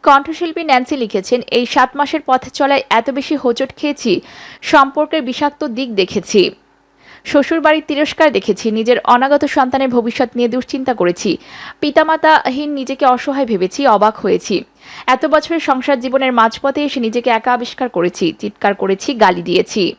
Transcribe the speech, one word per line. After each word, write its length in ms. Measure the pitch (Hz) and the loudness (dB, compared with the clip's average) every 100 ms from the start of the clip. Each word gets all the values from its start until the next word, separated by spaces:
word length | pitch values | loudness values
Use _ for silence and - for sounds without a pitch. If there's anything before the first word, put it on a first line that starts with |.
কণ্ঠশিল্পী 600 | - 277 285 320 339 320 | 6 4 2 -6 -6 -4
ন্যান্সি 340 | 320 254 254 285 | 0 0 0 -4
লিখেছেন, 440 | 220 202 185 247 - | -2 -4 -2 -2 0
"এই 140 | 240 240 | -2 0
সাত 240 | - 254 285 | 0 0 0
মাসের 240 | 285 311 - | -4 -2 0
পথ 240 | 262 262 | -2 -2
চলায় 340 | - 277 277 - | -2 0 0 2
এত 200 | 220 233 | -2 0
বেশি 260 | 262 269 294 | -6 -4 -2
হোঁচট 400 | 247 233 269 - | -2 -2 -4 -4
খেয়েছি, 440 | 294 285 240 180 - - - - | -6 -4 -2 -2 -4 -20 -20 -14
সম্পর্কের 600 | - 302 269 285 302 320 | 2 4 4 2 -2 -2
বিষাক্ত 420 | 254 247 294 294 | -4 -4 -4 -4
দিক 320 | 302 226 262 202 | -8 -6 -4 -2
দেখেছি। 560 | 196 214 - 214 - - _ _ _ _ _ - - | -2 -2 0 2 2 -2 _ _ _ _ _ -18 -2
শ্বশুরবাড়ির 580 | 294 269 330 302 311 302 | 0 2 2 2 2 -2
তিরস্কার 440 | 285 302 - 311 | -2 -2 2 2
দেখেছি, 400 | 233 - 196 226 | 2 -2 -2 -2
নিজের 260 | 220 220 240 | -2 0 0
অনাগত 420 | - 240 269 285 294 | 4 2 4 2 2
সন্তানের 440 | 302 254 269 269 | 0 0 0 0
ভবিষ্যৎ 400 | 240 226 - 240 233 | 0 -2 -2 -4 0
নিয়ে 120 | 240 | -2
দুশ্চিন্তা 460 | 247 247 269 262 | -2 -4 -4 -4
করেছি, 440 | 220 175 175 208 - - - - - | 0 0 0 -4 -4 -8 -18 -18 -6
পিতামাতাহীন 960 | 294 294 320 320 320 311 - 262 294 | 0 2 2 2 4 4 2 -4 -6
নিজেকে 320 | 285 254 269 277 | -6 -6 0 2
অসহায় 400 | 247 - 269 247 | 2 0 -2 -2
ভেবেছি, 420 | 202 185 - 277 | 0 -2 0 2
অবাক 300 | 208 214 220 | 4 2 0
হয়েছি। 460 | 208 - - 202 - _ - - - | -2 -2 0 -4 -4 _ -20 -8 0
এত 180 | 254 311 | 0 2
বছরের 340 | 302 - 330 | 0 0 -4
সংসার 400 | 302 262 254 277 | 0 -2 0 -2
জীবনের 340 | 254 262 262 | 0 0 0
মাঝপথে 500 | 247 226 - 277 277 | 2 2 2 -4 -2
এসে 160 | 294 269 | -4 -2
নিজেকে 300 | 226 240 247 | -2 -2 0
একা 240 | 226 247 | 0 0
আবিষ্কার 360 | 247 240 - 247 | -2 -4 -8 -6
করেছি, 440 | 180 175 - 170 - | -2 -2 -2 -4 -4
চিৎকার 340 | 208 - 208 | -10 -4 -2
করেছি, 400 | 202 190 190 - | -2 -2 -2 -4
গালি 280 | 247 202 180 | 2 2 2
দিয়েছি।" 540 | 175 175 - 220 175 | -4 -4 -2 -2 -2